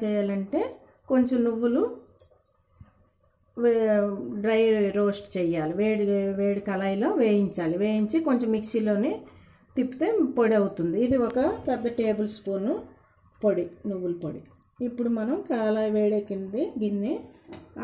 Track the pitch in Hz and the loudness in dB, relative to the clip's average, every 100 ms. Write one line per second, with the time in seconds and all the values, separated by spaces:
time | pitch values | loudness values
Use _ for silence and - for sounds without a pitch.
0 | 214 208 202 196 196 320 494 - - _ | -2 0 0 -2 -2 -2 -4 -8 -20 _
1 | - 262 247 247 233 226 240 262 466 - | 0 2 2 2 0 2 0 2 0 -4
2 | - - - _ _ _ _ _ - _ | -18 -20 -20 _ _ _ _ _ -20 _
3 | _ _ _ _ _ - 240 226 220 208 | _ _ _ _ _ 0 2 4 4 2
4 | 208 196 - 214 214 220 226 214 196 202 | 2 -2 -8 -4 0 4 4 4 2 2
5 | 202 202 - 185 170 165 156 180 214 214 | 0 0 -6 -2 0 0 -2 0 0 2
6 | 202 202 196 196 202 202 202 190 196 196 | 2 0 0 0 0 0 -2 -2 -2 0
7 | 294 370 220 202 190 - 160 175 214 214 | 0 2 4 4 2 0 -2 0 0 0
8 | 208 320 311 247 226 214 214 226 214 202 | 0 0 2 0 2 -2 -2 -2 0 2
9 | 277 440 - - - - - 262 226 - | 0 -2 -10 -20 -20 -20 -8 -2 -2 0
10 | 370 427 262 247 220 214 196 - 170 185 | 0 2 2 2 4 4 2 0 -2 0
11 | 240 262 233 254 311 453 285 254 233 233 | 2 2 2 2 0 0 -4 -2 -2 -2
12 | 220 208 214 - 196 196 214 427 - - | 0 0 -2 -6 -4 -2 -2 -4 -6 -20
13 | _ _ _ - 208 175 175 - 208 190 | _ _ _ -2 0 0 -2 -6 -8 -6
14 | 180 175 156 120 - - - - 240 240 | -4 -6 -6 -10 -16 -20 -18 -8 -6 -2
15 | 233 226 220 359 403 233 214 214 214 214 | -2 -2 -2 -4 -2 -2 0 0 2 2
16 | 208 214 208 190 190 220 359 226 208 202 | 2 0 -2 -6 -6 -4 -4 -2 -2 -2
17 | 214 415 - - - - - - | -2 -4 -8 -20 -20 -18 -16 -8